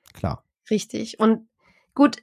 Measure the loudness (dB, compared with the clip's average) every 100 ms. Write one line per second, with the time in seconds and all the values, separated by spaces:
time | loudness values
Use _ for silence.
0 | _ -8 -8 -8 _ _ -4 -4 -4 -10
1 | -10 0 0 0 -4 _ _ _ _ 2
2 | 2 2